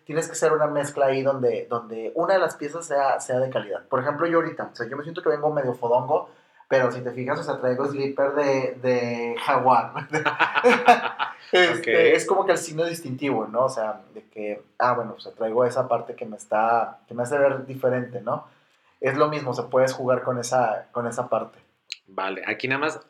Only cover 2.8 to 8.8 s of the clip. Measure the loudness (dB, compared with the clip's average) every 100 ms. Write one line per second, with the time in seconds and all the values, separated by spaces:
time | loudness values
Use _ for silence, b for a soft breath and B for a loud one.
2.8 | -2 0 2 0 -2 -2 0 -2 -4 -8
3.8 | -4 -2 -2 -2 0 2 0 -6 -10 -8
4.8 | -8 -8 -10 -4 0 0 0 0 -2 -2
5.8 | 2 2 2 -2 -2 b b b b 2
6.8 | 2 0 -6 -6 -4 -4 -4 -2 0 0
7.8 | -2 -2 -2 0 0 2 2 2 0 -2